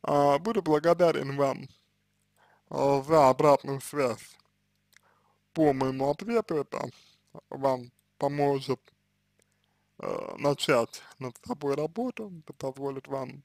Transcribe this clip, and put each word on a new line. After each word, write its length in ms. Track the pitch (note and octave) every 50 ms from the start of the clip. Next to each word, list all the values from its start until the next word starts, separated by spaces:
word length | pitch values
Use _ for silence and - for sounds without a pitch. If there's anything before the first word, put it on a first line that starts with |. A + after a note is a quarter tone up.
А, 360 | - - D3 C#3+ C#3+ C#3+ C#3+ C#3+
буду 240 | E3+ A3 A3+ G#3
благодарен 720 | E3+ D#3 D3+ D3 D3 E3+ E3+ E3 F3+ E3 D#3 - C#3+ C#3 C#3
вам, 300 | C#3 C#3+ C3+ B2+ - C3+ C3+ - _ _ _ _ _ _ _ _ _ _ _ _ _ _ _ _ _ _ _
а, 320 | - C#3 C3+ C#3 C#3 C#3
за 280 | C3 C#3+ E3 D#3+ C#3+ C3
обратную 500 | C3 C3 D#3 D3 C#3+ - - C#3 C#3 C3+
связь 560 | - - - D3 C#3 B2 A2 - - - - _ _ _ _ _ _ _ _ _ _ _ _ - _ _ _ _ _ _ _ _ _ _
по 200 | _ - D#3+ D3+
моему 360 | C#3 C3 C3+ C3 C3 C3 C3+ C#3
ответу. 480 | D3 - G3 G#3+ A#3 A3+ G#3+ - E3
Это 320 | D3+ C3+ _ - - C#3 B2+ - - _ _ _ _ _ _ _ - _ _
вам 400 | - C#3 C3+ C3+ C3 B2+ B2 B2 _ _ _ _ _ _
поможет, 600 | - C#3 C#3+ D3 C#3+ C#3+ C#3+ C3+ C3 - B2+ - _ _ _ _ _ _ _ _ _ _ _ _ _ _ _ _ _ _ _ _ _ _ _ _
э, 380 | - G1+ - - - - - -
начать 640 | C3+ C#3+ C#3+ - - - C#3+ A#2+ A#2 - - - - - - _
над 160 | C3 B2+ - - -
собой 280 | - B3 D3 D3+ C#3+ C#3
работу, 580 | C#3+ D3+ D#3 E3 A3+ B3 B3+ - - A3 G#3 F3+ E3 D3+
это 80 | -
позволит 560 | - _ - C3+ C3 C3+ C#3 C#3 C3+ C3+ _ C#3+
вам 340 | C#3 C3+ C3 B2+ C3+ C#3+